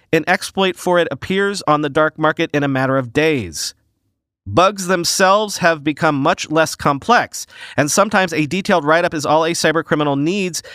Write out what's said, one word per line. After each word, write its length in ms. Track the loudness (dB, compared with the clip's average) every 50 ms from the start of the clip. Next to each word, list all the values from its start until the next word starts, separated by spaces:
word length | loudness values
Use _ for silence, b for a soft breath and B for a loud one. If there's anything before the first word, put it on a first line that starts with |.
| _ -2
an 120 | -2 0 2
exploit 480 | 0 -2 -2 -4 -8 -2 -2 -2 -2 -2
for 240 | -2 -2 0 2 2
it 80 | 0 0
appears 500 | -4 -8 -4 -2 -2 0 0 -2 -4 -4 -2 0
on 140 | 0 0
the 60 | 0 0
dark 300 | 0 0 0 0 0 0
market 320 | 0 0 0 0 -2 -2
in 120 | 0 -2 0
a 40 | 0
matter 280 | 0 0 0 0 0
of 160 | -2 -2 -2
days. 640 | 0 0 2 2 0 -2 -4 -6 -8 -8 -10 -10 -10 _ _ _ _ _ _ _ _ _ _ _ _ _ -10
Bugs 420 | -2 2 4 4 4 2 -2 -4 -2
themselves 680 | -2 0 0 -2 0 2 4 4 4 4 2 -2 -4 0
have 240 | 2 2 2 2
become 340 | -2 -4 -2 0 0 0 2
much 340 | 2 2 0 0 -2 -4 -2
less 240 | 0 0 0 0 -2
complex, 720 | -2 -2 -2 -2 0 0 2 2 2 2 -2 -8 -14 -14 B B B B B B -2
and 120 | 0 2
sometimes 440 | 2 2 2 2 2 0 0 0 0
a 100 | -2 -2
detailed 400 | -2 -2 -2 0 0 0 2 2
write-up 300 | 2 2 2 2 0 -2
is 100 | -2 0
all 180 | 2 2 2
a 120 | 2 0 -2
cybercriminal 680 | 0 0 0 0 0 0 -2 -2 0 0 0 0 0
needs 420 | 0 -2 -2 -2 -4 -4 -6 -8 -12 B